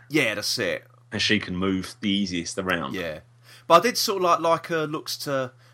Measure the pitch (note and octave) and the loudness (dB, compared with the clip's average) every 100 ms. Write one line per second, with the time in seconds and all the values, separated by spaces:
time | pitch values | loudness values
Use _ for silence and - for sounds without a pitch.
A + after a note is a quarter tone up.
0 | - D3+ A#2 G#2 - - F#2 - - - | -2 0 0 0 -4 -2 -2 -2 -8 -20
1 | - G#2 - G#2 - F2+ F#2+ F#2+ F2+ - | -10 -2 2 0 0 -2 0 0 -4 -6
2 | G#2 G2+ F#2+ F2 E2 - F#2 F2 C#2 F#2+ | -2 0 0 -4 -6 -6 -2 -2 -2 -6
3 | E2 D2+ - _ - - - E3 A#3 - | -6 -8 -16 _ -20 -12 6 6 6 0
4 | - G3 F3+ D#3 E3 D#3+ - E3 D3+ D3+ | -2 0 2 4 4 2 0 -2 -2 -4
5 | - - D3 C3+ B2 - - | -8 -8 -4 -2 -4 -10 -20